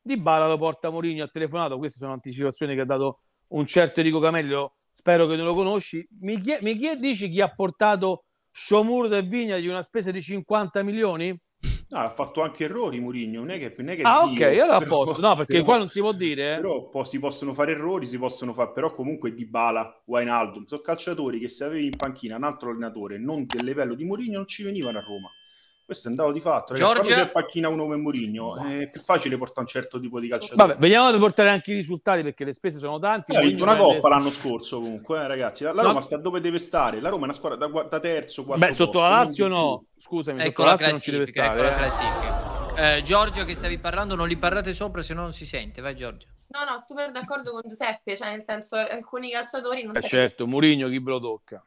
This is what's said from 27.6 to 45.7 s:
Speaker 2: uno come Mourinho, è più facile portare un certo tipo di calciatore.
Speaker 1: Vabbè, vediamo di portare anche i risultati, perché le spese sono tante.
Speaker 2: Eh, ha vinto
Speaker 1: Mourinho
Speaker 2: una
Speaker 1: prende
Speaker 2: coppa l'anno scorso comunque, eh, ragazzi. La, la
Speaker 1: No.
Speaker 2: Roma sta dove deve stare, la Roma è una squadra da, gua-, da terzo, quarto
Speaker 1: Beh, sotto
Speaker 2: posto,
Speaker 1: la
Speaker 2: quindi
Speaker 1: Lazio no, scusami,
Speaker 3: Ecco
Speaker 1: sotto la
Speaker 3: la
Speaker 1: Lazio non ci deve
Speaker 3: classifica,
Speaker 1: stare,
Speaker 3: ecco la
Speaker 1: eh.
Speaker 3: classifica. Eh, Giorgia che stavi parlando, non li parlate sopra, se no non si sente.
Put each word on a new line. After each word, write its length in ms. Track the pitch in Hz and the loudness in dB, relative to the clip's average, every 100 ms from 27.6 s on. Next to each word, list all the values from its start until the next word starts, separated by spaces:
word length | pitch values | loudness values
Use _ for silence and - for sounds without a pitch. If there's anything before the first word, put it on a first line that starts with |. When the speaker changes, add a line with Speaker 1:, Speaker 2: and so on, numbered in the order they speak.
| 160 | -2
Speaker 2:
uno 140 | 160 | -2
come 120 | 156 151 | -2 -2
Mourinho, 580 | 147 131 110 110 113 127 | -2 -2 -4 -6 -8 -8
è 340 | 143 143 143 | -6 -6 -6
più 80 | - | -6
facile 360 | - 175 135 127 | 0 0 2 -4
portare 220 | 127 - | -4 -6
un 60 | 120 | -6
certo 320 | 127 127 127 | -6 -6 -8
tipo 200 | 123 120 | -8 -8
di 80 | 117 | -4
calciatore. 420 | 117 208 - 190 | -4 0 6 6
Speaker 1:
Vabbè, 100 | 131 | 8
vediamo 320 | 165 226 254 | 8 8 8
di 80 | 220 | 6
portare 300 | 208 202 202 | 6 6 6
anche 200 | 196 - | 6 0
i 20 | 202 | -6
risultati, 480 | 160 175 - 180 | -4 -4 0 0
perché 200 | 147 - | 0 -6
le 100 | 143 | -8
spese 260 | 131 185 147 | -4 -6 -4
sono 180 | 143 151 | -6 -2
tante. 340 | 196 214 - | 0 -2 0
Speaker 2:
Eh, 40 | - | 4
ha 20 | |
vinto 160 | 147 185 | 4 4
Speaker 1:
Mourinho 140 | 190 | 4
Speaker 2:
una 40 | 214 | 8
Speaker 1:
prende 180 | 180 127 | 8 8
Speaker 2:
coppa 140 | 147 143 | 6 6
l'anno 160 | 139 | 4
scorso 480 | 139 135 113 - 127 | -2 -4 -4 -6 -6
comunque, 400 | 117 107 107 160 | -6 -8 -6 -4
eh, 80 | 135 | -2
ragazzi. 360 | 135 117 - | -2 -4 -4
La, 100 | 147 | -2
la 80 | 180 | 4
Speaker 1:
No. 40 | 190 | 4
Speaker 2:
Roma 120 | 196 | 4
sta 160 | - 147 | -2 -6
dove 240 | 170 180 | -4 -2
deve 160 | 170 170 | -2 -4
stare, 420 | 170 170 123 107 | -2 0 0 0
la 100 | 151 | -4
Roma 120 | 196 | -4
è 20 | 135 | -4
una 80 | |
squadra 260 | 139 156 120 | -6 -6 -4
da, 80 | 147 | -4
gua-, 160 | 156 | -4
da 160 | 156 160 | -4 -4
terzo, 440 | 170 160 147 - 135 | -2 -4 -6 -12 -4
quarto 200 | 139 165 | 4 4
Speaker 1:
Beh, 60 | |
sotto 200 | 135 - | 4 2
Speaker 2:
posto, 60 | 190 | 4
Speaker 1:
la 60 | 170 | 6
Speaker 2:
quindi 160 | 220 240 | 6 4
Speaker 1:
Lazio 200 | - 196 | 2 2
no, 380 | 180 151 127 _ _ | 2 2 0 _ _
scusami, 400 | - 175 151 131 | -8 -6 -4 -2
Speaker 3:
Ecco 80 | 160 | -2
Speaker 1:
sotto 140 | 156 | 4
la 20 | 156 | 6
Speaker 3:
la 60 | |
Speaker 1:
Lazio 180 | 180 156 | 6 4
non 100 | 147 | 2
ci 120 | - | -2
deve 120 | 143 135 | -2 -2
Speaker 3:
classifica, 220 | 127 117 | 0 0
Speaker 1:
stare, 60 | 113 | 4
Speaker 3:
ecco 100 | 131 | 2
la 60 | 139 | 2
Speaker 1:
eh. 140 | 135 - - - - - - - - | 0 0 -2 -2 -2 -2 -4 -6 -6
Speaker 3:
classifica. 220 | - 151 147 | 2 4 4
Eh, 60 | |
Giorgia 420 | 147 202 214 202 175 | 4 4 4 0 -4
che 80 | |
stavi 240 | 156 175 170 | -4 -4 -4
parlando, 380 | 175 180 208 180 | -4 -4 -2 -2
non 120 | 170 | -2
li 100 | 165 | 0
parlate 360 | 175 190 190 | 0 0 -4
sopra, 300 | 180 208 175 | -6 -6 -8
se 100 | 156 | -8
no 80 | 165 | -8
non 120 | 175 | -8
si 120 | 160 151 | -10 -10
sente. 360 | 135 107 | -10 -10